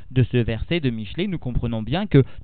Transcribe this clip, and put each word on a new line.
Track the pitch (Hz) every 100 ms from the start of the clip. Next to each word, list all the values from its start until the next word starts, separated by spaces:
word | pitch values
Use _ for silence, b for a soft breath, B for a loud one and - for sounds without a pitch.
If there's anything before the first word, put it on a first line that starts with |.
| -
de | 127
ce | 123 123
verset | 113 113 - 170
de | 139
Michelet, | 113 104 - 202
nous | 175
comprenons | 131 120 120 113
bien | 110 156 208
que | 143 131 B